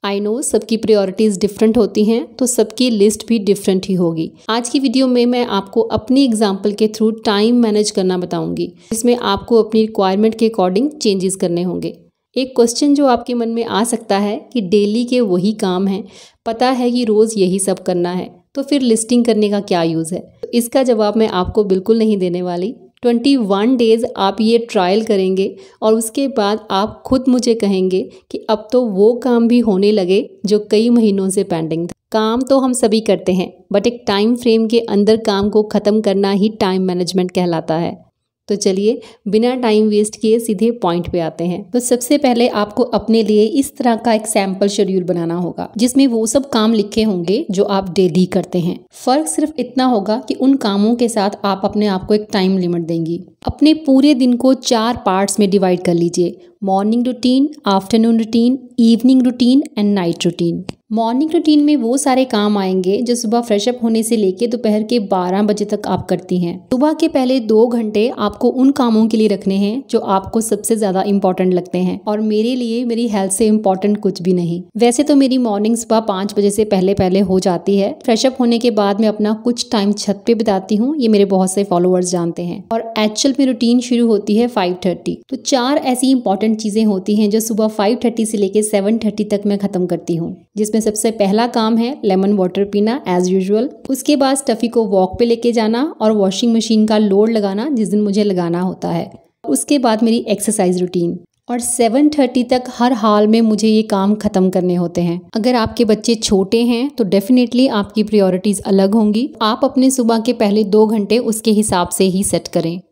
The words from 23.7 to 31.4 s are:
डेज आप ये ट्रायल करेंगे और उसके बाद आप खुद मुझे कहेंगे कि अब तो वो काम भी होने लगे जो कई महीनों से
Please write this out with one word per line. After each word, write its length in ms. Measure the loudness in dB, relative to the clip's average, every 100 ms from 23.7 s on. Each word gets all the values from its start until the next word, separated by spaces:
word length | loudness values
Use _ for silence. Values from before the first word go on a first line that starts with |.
| 2
डेज 280 | 4 2 0 -2
आप 200 | -2 0
ये 180 | 2 2 2
ट्रायल 320 | 0 2 0
करेंगे 520 | 0 0 0 0 -2 -6 -20 _
और 120 | 0
उसके 320 | 0 -2 -4 -2
बाद 320 | -2 -2 -2 -4
आप 320 | -4 -4 -8 -2
खुद 180 | 0 2
मुझे 260 | 0 2
कहेंगे 480 | 0 0 0 0 0 -4 -14 _
कि 160 | -14 -4
अब 180 | -4 0
तो 100 | -2
वो 280 | 0 2 4
काम 340 | 4 0 2 4
भी 100 | 4
होने 320 | 2 2 2
लगे 280 | 2 2 0 -2 -8 -2
जो 120 | -2 2
कई 180 | 0 4
महीनों 380 | 4 4 2 0
से 160 | -2